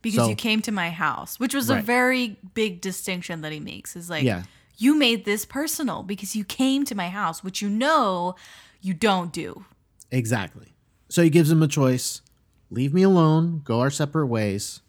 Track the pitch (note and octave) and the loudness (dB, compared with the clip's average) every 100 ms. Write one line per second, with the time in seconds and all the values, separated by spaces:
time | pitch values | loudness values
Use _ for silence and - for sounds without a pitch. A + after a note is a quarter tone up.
0 | A#3 G3+ A2+ G#2 A#3 A3 A3 G#3 E3+ E3+ | -2 2 2 0 -2 -2 -2 -4 -4 -4
1 | D#3 - - - B3 C#4 A#3 C4 G#3+ B3 | -4 -4 -10 -6 -4 -2 0 -2 0 2
2 | B3 B3+ B3 G3+ F#3 - A3 F3 F#3+ F3+ | 2 0 -4 -8 -12 -4 -4 -4 -8 -8
3 | - F3+ F3 E3+ D#3 D3+ D3 - - F3+ | -8 -8 -8 -10 -10 -10 -12 -14 -16 -16
4 | E3+ E3 C3 F#2+ F2+ _ _ _ A3+ D4+ | -10 -2 0 0 -6 _ _ _ 2 4
5 | C4 A#3 - G#3 - C4+ D4+ - C#4+ D#3+ | 2 0 -2 -4 -4 -6 -6 -4 -4 -6
6 | F3+ G3+ G3 G#3+ G3+ - C4 C4+ C#4+ G3+ | -8 -10 -8 -8 -8 -2 0 2 -2 -4
7 | F3 F#3+ F#3+ E3 F#3+ F#3 G3+ G#3 C4 D#4 | -6 -4 -4 -4 -10 -6 -4 0 2 2
8 | A3+ F3+ F3 F#3 - - - _ F#3+ E3+ | 2 0 -4 -6 -16 -20 -20 _ -6 0
9 | A3 F#3+ F3 E3+ D3+ - - _ _ _ | 2 2 0 -6 -8 -12 -20 _ _ _
10 | - B2+ A2 A#2 F2+ - - _ _ _ | -4 -2 0 0 -2 -10 -20 _ _ _
11 | _ - E3+ D#3 D3+ D#3+ D#3 - C3 B2+ | _ 4 6 6 6 6 4 4 2 2
12 | - - _ _ _ _ _ G2+ C#3 E3 | -2 -8 _ _ _ _ _ -4 0 4
13 | F#3+ F#3 D#3+ D#3 E3 E3 C#3+ A#2 C3 C#3 | 6 6 6 4 2 -2 -2 0 2 0
14 | C#3+ D#3+ C#3+ A#2 G#2+ G2 - - | -2 0 0 0 0 -2 -6 -14